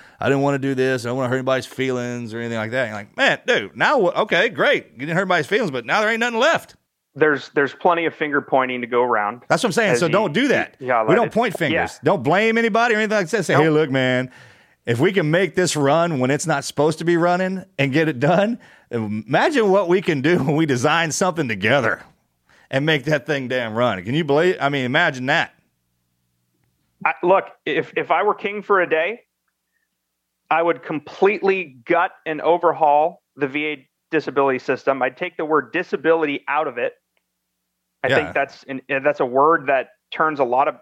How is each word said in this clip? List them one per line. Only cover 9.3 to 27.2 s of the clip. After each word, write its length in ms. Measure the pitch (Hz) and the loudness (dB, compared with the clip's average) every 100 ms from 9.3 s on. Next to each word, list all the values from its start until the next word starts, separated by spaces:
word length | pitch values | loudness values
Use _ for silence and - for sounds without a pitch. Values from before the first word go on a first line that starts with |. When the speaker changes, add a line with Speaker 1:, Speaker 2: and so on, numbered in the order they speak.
| 123 - | -6 -4
Speaker 1:
That's 160 | 165 | -2
what 60 | 226 | 0
I'm 40 | |
saying. 200 | 160 214 | 0 0
Speaker 2:
As 60 | 120 | 2
Speaker 1:
So 40 | 165 | 2
Speaker 2:
you, 60 | |
Speaker 1:
don't 220 | 180 202 | 0 0
do 160 | 156 277 | 0 0
that. 260 | 143 80 - | 0 -2 -6
Speaker 2:
you 100 | 127 | -2
highlighted. 200 | 120 110 | 0 2
Speaker 1:
We 60 | 208 | 2
don't 160 | 233 | 2
point 260 | 214 240 - | 0 -2 -2
fingers. 360 | 151 160 113 | -2 -2 -4
Speaker 2:
Yeah. 60 | - | -4
Speaker 1:
Don't 180 | 139 185 | -2 0
blame 380 | 123 180 226 226 | 2 2 2 2
anybody 340 | 233 220 240 | 0 2 2
or 40 | 214 | 0
anything 180 | 214 214 | 0 -2
like 100 | 170 | -2
that. 140 | 220 | -2
Say, 100 | 170 143 | 0 2
Speaker 2:
Nope. 80 | |
Speaker 1:
"Hey, 60 | 160 | 4
look, 180 | 151 156 | 2 2
man, 400 | 131 127 127 127 - - _ _ _ - | 0 0 0 -2 -10 -20 _ _ _ -4
if 140 | 117 | 0
we 120 | 175 | 2
can 200 | 190 151 | 2 2
make 240 | 170 185 190 | 2 2 0
this 200 | 175 151 | 0 2
run 440 | 139 160 170 143 | 2 2 2 0
when 100 | 127 | 0
it's 160 | 143 165 | 0 -2
not 180 | 147 | -4
supposed 360 | - - 151 156 | -4 0 0 0
to 60 | 165 | 0
be 120 | 170 | 2
running 480 | 175 180 185 190 - - | 2 0 -2 -6 -8 -4
and 120 | 139 | 0
get 160 | 139 156 | 2 0
it 120 | 127 | 0
done, 400 | 143 180 208 240 - - - | 2 2 0 -4 -10 -20 -8
imagine 800 | 120 107 107 117 156 302 285 208 | -6 -4 -6 -2 0 2 2 2
what 180 | 196 175 | 2 2
we 100 | 185 | 0
can 220 | 180 151 | 0 0
do 160 | 143 170 | 2 0
<laughs> 60 | |
when 120 | 135 151 | 0 0
we 100 | 160 | 0
design 440 | 123 147 165 165 | 0 2 2 0
something 360 | 131 185 170 135 | -2 -2 -2 -4
together 560 | 104 107 139 110 82 - _ _ _ _ _ - | 0 2 2 2 -2 -6 _ _ _ _ _ -6
and 160 | 135 151 | -2 0
make 200 | 156 127 | 0 0
that 200 | 151 147 | -2 0
thing 220 | 143 127 | -4 -2
damn 260 | 127 117 | -4 -2
run." 300 | 110 123 95 | 0 0 0
Can 100 | 90 | -2
you 100 | 147 | -2
believe? 320 | 151 143 180 180 | 2 2 2 2
I 80 | 139 | 0
mean, 160 | 143 123 | 0 0
imagine 400 | 147 175 131 127 | 2 0 0 -2
that. 300 | 160 131 _ _ _ _ _ _ _ _ _ _ _ _ _ _ _ | 0 -2 _ _ _ _ _ _ _ _ _ _ _ _ _ _ _
Speaker 2:
I, 100 | 156 - | -4 -2